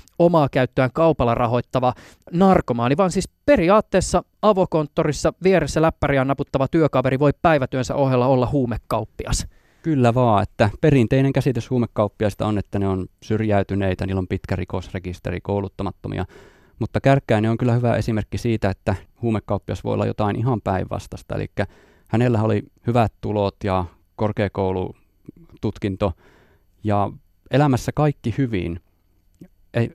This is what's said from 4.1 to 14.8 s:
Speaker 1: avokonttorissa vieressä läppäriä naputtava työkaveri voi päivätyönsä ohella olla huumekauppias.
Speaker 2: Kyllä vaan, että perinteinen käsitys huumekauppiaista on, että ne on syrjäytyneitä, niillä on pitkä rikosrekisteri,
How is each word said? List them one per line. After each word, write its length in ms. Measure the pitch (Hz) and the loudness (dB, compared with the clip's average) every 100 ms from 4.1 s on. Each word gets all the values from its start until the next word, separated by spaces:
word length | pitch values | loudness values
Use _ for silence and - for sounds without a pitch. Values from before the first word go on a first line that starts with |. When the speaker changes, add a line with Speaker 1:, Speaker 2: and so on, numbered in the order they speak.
| 180 - _ | -2 -4 _
Speaker 1:
avokonttorissa 920 | 214 190 180 156 151 - 156 139 160 - | 0 2 0 0 -2 -2 -2 0 -2 0
vieressä 380 | 185 180 147 165 | 2 2 2 0
läppäriä 440 | 160 - 143 139 135 | 0 0 0 0 0
naputtava 420 | - - 135 131 | -2 -4 -2 0
työkaveri 520 | 165 151 131 127 131 | 2 2 2 0 2
voi 120 | 147 - | 2 2
päivätyönsä 540 | 170 151 127 131 123 135 | 2 2 0 -4 -4 0
ohella 320 | 135 127 127 | 2 2 2
olla 220 | 131 113 | 2 2
huumekauppias. 960 | 139 123 110 - 107 110 - - - - _ _ _ 165 | -2 -2 -4 -4 -6 -4 -10 -6 -6 -6 _ _ _ -2
Speaker 2:
Kyllä 260 | 143 120 | 2 4
vaan, 300 | 120 120 101 | 4 4 2
että 260 | 101 - - - | 0 0 -2 2
perinteinen 520 | 156 139 110 135 135 | 2 4 4 2 2
käsitys 360 | 135 135 117 - | 0 -2 -2 -2
huumekauppiaista 760 | 127 110 - 104 - 104 - 107 | -2 -2 -2 -2 -2 -4 -2 -2
on, 120 | 104 | -2
että 220 | - 101 | -4 -2
ne 80 | 98 | -2
on 200 | 95 90 _ | -2 -6 _
syrjäytyneitä, 840 | - 107 110 101 95 98 95 92 95 | -6 -2 0 0 0 -2 -2 -2 -4
niillä 140 | 95 | -4
on 80 | 90 | -4
pitkä 280 | 95 - 92 | -6 -4 -6
rikosrekisteri, 840 | 92 92 | -4 -8